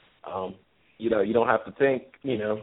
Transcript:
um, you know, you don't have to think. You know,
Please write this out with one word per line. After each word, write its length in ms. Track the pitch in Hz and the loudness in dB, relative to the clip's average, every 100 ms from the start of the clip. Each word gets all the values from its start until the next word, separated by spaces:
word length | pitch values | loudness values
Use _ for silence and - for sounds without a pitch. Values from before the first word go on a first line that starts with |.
| _ _ - | _ _ -10
um, 300 | 95 95 95 _ _ _ - | -8 -8 -10 _ _ _ -6
you 120 | 110 | 0
know, 120 | 110 | 0
you 120 | 98 | 2
don't 140 | 117 117 | 2 4
have 160 | 110 | 2
to 80 | - | -2
think. 460 | - 139 127 - - | 0 2 2 -4 -12
You 160 | 139 113 | -6 -4
know, 240 | 107 107 | -2 -4